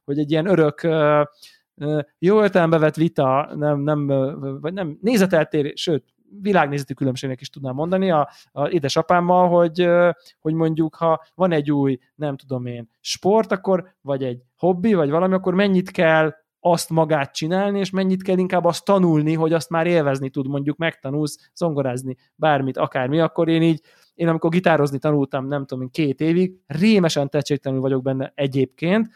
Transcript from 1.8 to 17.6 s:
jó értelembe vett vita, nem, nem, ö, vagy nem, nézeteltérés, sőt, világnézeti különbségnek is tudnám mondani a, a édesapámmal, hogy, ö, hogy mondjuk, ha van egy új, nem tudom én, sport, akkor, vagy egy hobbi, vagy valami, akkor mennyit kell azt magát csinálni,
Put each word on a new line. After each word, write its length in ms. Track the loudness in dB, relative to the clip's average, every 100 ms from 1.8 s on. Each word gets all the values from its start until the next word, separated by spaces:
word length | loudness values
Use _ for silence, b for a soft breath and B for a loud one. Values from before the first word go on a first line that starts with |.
| -6 -4 -6 -2
jó 240 | 2 4
értelembe 340 | 4 4 2 4
vett 180 | 2 2
vita, 560 | -2 0 2 2 -2 -2
nem, 240 | -2 0
nem, 300 | 0 0 0
ö, 480 | 0 -2 -4 -10 -8
vagy 140 | -8
nem, 240 | -8 -8 -6
nézeteltérés, 800 | 0 2 2 0 0 -2 -4 -4
sőt, 220 | -4 -4 -4 _ _ -8
világnézeti 520 | 0 2 0 -2 -8
különbségnek 480 | -4 -4 -4 -6 -8
is 80 | -12
tudnám 260 | -12 -8 -6
mondani 360 | -2 0 2
a, 180 | 2 0 B B
a 160 | -6 -2
édesapámmal, 840 | -2 -2 -2 2 2 4 4 4
hogy, 320 | 4 2 2
ö, 280 | 2 4 2 0 b b
hogy 140 | -4
mondjuk, 420 | 0 0 0 -2 0
ha 280 | 0 0 b -2
van 160 | 0
egy 200 | 0 0
új, 260 | 0 0 -2 _ -10
nem 220 | -8 -8
tudom 280 | -8 -8 -8
én, 240 | -12 -14 _
sport, 520 | -12 -4 0 2 0
akkor, 440 | -2 0 -2 -2 _
vagy 220 | -6 -4
egy 180 | -4 -8 _ _
hobbi, 360 | -2 0 2
vagy 160 | 2 2
valami, 240 | 2 2
akkor 200 | 0 0
mennyit 380 | 0 2 2 0
kell 420 | 0 2 4 2 -2 _ _
azt 300 | 0 0 0
magát 440 | 0 2 0 -2
csinálni, 460 | -6 -4 -2